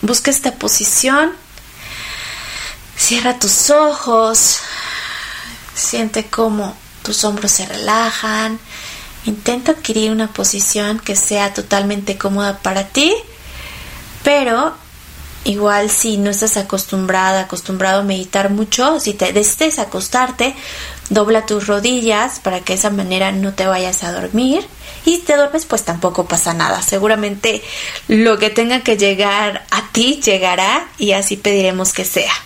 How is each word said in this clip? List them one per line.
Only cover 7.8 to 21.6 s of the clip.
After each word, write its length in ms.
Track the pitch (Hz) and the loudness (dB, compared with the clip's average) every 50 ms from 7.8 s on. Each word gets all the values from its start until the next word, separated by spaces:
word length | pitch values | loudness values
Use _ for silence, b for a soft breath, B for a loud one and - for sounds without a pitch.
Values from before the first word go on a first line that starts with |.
| 214 - 214 220 233 226 - - - 220 214 214 220 220 220 226 B B B B B B B B B B B B - | -2 0 2 2 2 0 -2 -4 -4 -2 -2 -2 -2 -2 -4 -8 B B B B B B B B B B B B -6
intenta 480 | 226 214 214 - - 240 247 247 - 320 | -6 -6 -2 -2 -2 -2 0 2 0 0
adquirir 380 | 311 - - 220 220 220 220 | 0 0 -2 0 0 2 2
una 160 | 220 220 220 214 | 2 0 0 -2
posición 720 | - - 196 - - 202 196 - - 214 208 208 214 226 | -2 -2 -2 0 0 0 0 0 0 0 0 -2 -2 -4
que 160 | - - 202 | -4 -2 -2
sea 380 | 196 - - 208 208 202 202 196 | 0 0 0 0 0 0 0 -2
totalmente 640 | - 196 - 202 196 202 202 208 202 202 - 196 196 | -4 -2 0 0 2 2 0 -2 -2 -4 -4 -4 -2
cómoda 420 | - 202 196 196 202 202 196 196 | -2 -2 0 0 0 0 -2 -2
para 280 | - 190 190 196 196 196 | -2 -2 -2 -2 -4 -2
ti, 260 | - 269 285 330 403 453 466 - B B B B B B B B B B B B B B B B - - - | 0 2 2 2 2 0 -2 -10 B B B B B B B B B B B B B B B B -18 -2 2
pero 520 | 285 285 285 269 247 226 233 277 320 320 - - - - - - - - - - - - - - - | 2 4 4 4 2 2 2 0 0 -2 -6 -18 -20 -20 -20 -20 -20 -18 -18 -16 -16 -16 -6 -4 -4
igual 420 | 202 202 208 208 202 202 202 214 | -2 2 2 4 4 4 2 2
si 280 | 202 - - 226 214 202 | 0 0 0 0 0 2
no 120 | 202 202 | 2 0
estás 280 | 208 202 220 220 - 208 | 0 0 0 0 0 0
acostumbrada, 840 | 196 202 - 190 - - - 190 190 185 190 185 185 190 190 190 | -2 -2 -4 -4 -4 -2 -2 -2 0 2 2 2 4 4 2 2
acostumbrado 600 | 185 185 - 175 - - 190 185 190 190 190 196 | 0 -2 -6 -10 -6 -6 -4 0 2 2 2 2
a 20 | 202 | 2
meditar 460 | 202 196 185 185 185 - 196 196 196 | 2 -2 -2 -4 -2 0 0 2 2
mucho, 500 | 202 202 220 214 - - 247 277 320 302 | 2 0 0 0 2 2 2 4 2 2
si 140 | - - 208 | 0 -2 -2
te 180 | - 190 185 | 0 0 2
decides 480 | 180 208 208 214 - - 311 320 302 - | 2 2 2 2 2 2 0 0 2 0
acostarte, 760 | 220 196 - 190 190 - - 247 254 254 262 - 233 262 277 B B B B B B B B B B - | -4 -4 -4 -6 -6 0 2 2 2 2 0 -2 -2 -2 -2 B B B B B B B B B B 0
dobla 360 | - 214 208 208 226 220 220 | 2 2 4 6 4 2 4
tus 220 | 226 214 208 | 2 -2 -2